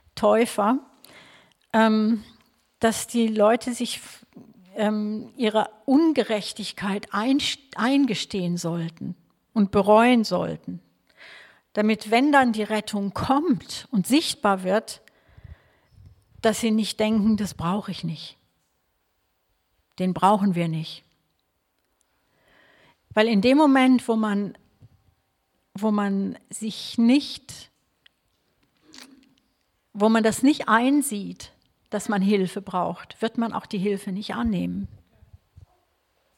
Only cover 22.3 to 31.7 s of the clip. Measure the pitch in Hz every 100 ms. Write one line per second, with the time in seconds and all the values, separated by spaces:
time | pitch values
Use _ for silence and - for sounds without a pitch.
22.3 | _ _ _ _ _ _ _ _ 214 220
23.3 | 208 233 269 302 269 254 247 - 220 214
24.3 | 202 202 - _ _ - _ _ _ _
25.3 | _ _ _ _ 190 220 208 202 196 196
26.3 | - _ - 220 - - - 233 277 277
27.3 | - - - - _ _ _ _ _ _
28.3 | _ _ _ _ _ _ - - - _
29.3 | _ _ _ _ _ _ 208 214 226 220
30.3 | - 262 302 - 220 247 294 262 208 185
31.3 | 180 - _ _